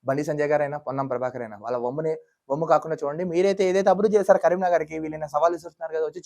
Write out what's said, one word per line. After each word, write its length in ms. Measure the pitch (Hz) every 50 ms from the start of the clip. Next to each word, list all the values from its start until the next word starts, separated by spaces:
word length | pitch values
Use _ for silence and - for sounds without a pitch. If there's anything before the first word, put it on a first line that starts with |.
| _
బండి 200 | 123 135 143 151
సంజయ్ 240 | 165 151 147 147 143
గారైనా 300 | 151 147 147 139 147 147
పొన్నం 280 | - 127 131 135 135
ప్రభాకర్ 360 | 131 127 120 127 127 123 123
అయినా 140 | 120 110 107
వాళ్ళ 200 | 101 104 117 123
వమ్ముని 400 | 123 120 120 135 151 160 160 160 156 - _ _ _ _ -
వమ్ము 160 | 135 151 165
కాకుండా 300 | 156 165 151 - 165 156 151 151
చూడండి. 200 | 143 147 160 185
మీరైతే 400 | 185 165 175 185 196 196 190 190
ఏదైతే 260 | 185 185 196 190 196
అభివృద్ధి 280 | 185 180 208 220 202 208
చేశారో 200 | 190 - 190 180
కరీంనగర్కి, 600 | - 165 175 185 190 180 175 160 156 151 160 156
వీళ్ళని 300 | 160 156 156 156 156 147
సవాల్ 240 | 143 147 156 170
విసురుతున్నారు 420 | 175 165 160 170 _ _ 165 160 156
కదా, 100 | 160 160
వచ్చి 160 | 151 156 180 -